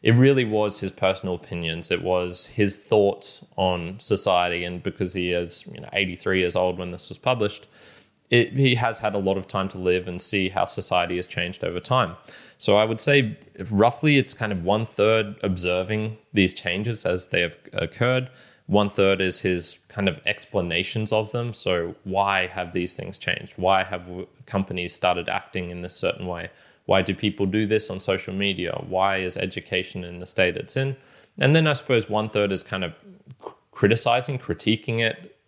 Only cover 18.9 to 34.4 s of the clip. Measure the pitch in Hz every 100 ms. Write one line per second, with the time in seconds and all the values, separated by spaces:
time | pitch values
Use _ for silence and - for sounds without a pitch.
18.9 | - 98 95 92 90 95 90 82 - _
19.9 | - 98 78 - 104 - 104 87 85 92
20.9 | 113 107 107 107 120 120 107 - 90 85
21.9 | 85 98 92 98 98 90 95 90 90 87
22.9 | - 92 - - 90 - - 92 95 95
23.9 | 95 87 90 92 _ - 98 95 92 87
24.9 | - 92 87 85 95 - 92 90 87 90
25.9 | - 92 90 90 87 87 - - _ -
26.9 | 95 95 92 110 95 98 104 107 107 -
27.9 | 92 - 92 - 95 101 92 87 - -
28.9 | 92 98 95 92 90 95 92 - 92 92
29.9 | - 90 87 92 - 90 90 - - 135
30.9 | 131 _ - _ - 135 160 156 139 -
31.9 | 123 107 104 107 107 104 95 - 95 90
32.9 | 80 - - _ - - - _ - -
33.9 | 117 - 120 127 131